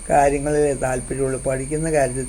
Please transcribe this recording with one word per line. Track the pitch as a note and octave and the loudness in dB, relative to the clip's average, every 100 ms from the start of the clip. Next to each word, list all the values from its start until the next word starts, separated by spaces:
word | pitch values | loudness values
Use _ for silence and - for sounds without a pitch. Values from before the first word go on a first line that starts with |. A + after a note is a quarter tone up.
| - | 0
കാര്യങ്ങളിലേ | D3 C#3+ C#3+ D3 D3+ D3 | 4 4 2 0 2 2
താല്പര്യമുള്ളൂ, | C3 C3 B2+ B2 C3+ C3+ B2+ | 0 -2 -4 -4 -4 -2 -2
പഠിക്കുന്ന | C3+ C3+ C3+ D3+ D#3+ | -2 -4 -4 -4 0
കാര്യത്തിൽ | D#3 C3 B2+ | 2 0 -2